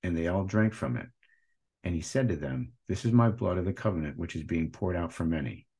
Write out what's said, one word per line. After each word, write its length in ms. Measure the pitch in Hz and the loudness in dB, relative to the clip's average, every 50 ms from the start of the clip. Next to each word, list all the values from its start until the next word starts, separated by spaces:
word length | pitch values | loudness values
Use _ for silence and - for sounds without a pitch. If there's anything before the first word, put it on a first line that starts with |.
and 140 | - 92 85 | 0 0 0
they 120 | 82 82 85 | 0 0 2
all 160 | 90 98 95 | 0 0 0
drank 300 | 95 107 107 107 110 107 | 2 2 4 4 4 2
from 220 | - - - 123 | 0 -4 -2 -2
it. 120 | 120 - - _ _ _ _ _ _ _ _ _ _ _ _ _ _ | -4 -6 -10 _ _ _ _ _ _ _ _ _ _ _ _ _ _
And 100 | - 90 | -4 -2
he 80 | 87 82 | -2 -2
said 280 | 78 - - 135 131 117 | -2 0 0 2 2 2
to 80 | 92 | 0
them, 380 | 73 71 69 65 64 - - - _ _ | 0 -2 -4 -4 -4 -6 -8 -12 _ _
"This 180 | - - - - | -4 -4 -2 0
is 80 | 117 | 4
my 180 | 117 120 120 117 | 6 6 6 6
blood 280 | 104 - 104 92 90 92 | 4 2 0 0 0 0
of 60 | 90 | 0
the 80 | 95 | 0
covenant, 440 | 95 - - 113 95 85 78 76 71 | -2 0 0 0 0 0 -2 -4 -4
which 200 | 78 85 82 - | -6 -8 -6 -6
is 80 | 82 76 | -8 -4
being 260 | - 85 82 82 80 | -2 0 0 0 -2
poured 260 | - - 98 92 87 | -4 -4 -4 -2 0
out 160 | 87 85 82 | -2 -2 -4
for 140 | - - 85 | -4 -2 -2
many. 400 | 82 82 78 71 62 - - - _ _ | 0 0 0 -2 -4 -6 -10 -16 _ _